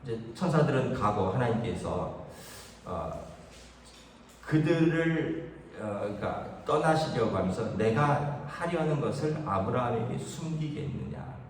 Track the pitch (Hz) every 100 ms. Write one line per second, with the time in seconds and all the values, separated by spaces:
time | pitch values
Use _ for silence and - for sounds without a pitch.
0 | - 113 113 - 175 156 139 131 117 -
1 | 107 98 95 123 120 110 92 87 85 -
2 | - - - - - - - - - 87
3 | - - - - - - - - - -
4 | - - - - - 156 156 165 165 165
5 | 165 160 110 104 - - - - 107 101
6 | 104 101 101 - 95 - - 151 160 160
7 | 139 123 110 95 92 92 - 95 110 113
8 | 147 147 - - - - 170 175 156 147
9 | 147 - 156 156 147 98 - 127 120 113
10 | 120 135 - - 160 156 151 147 139 -
11 | - 123 131 - -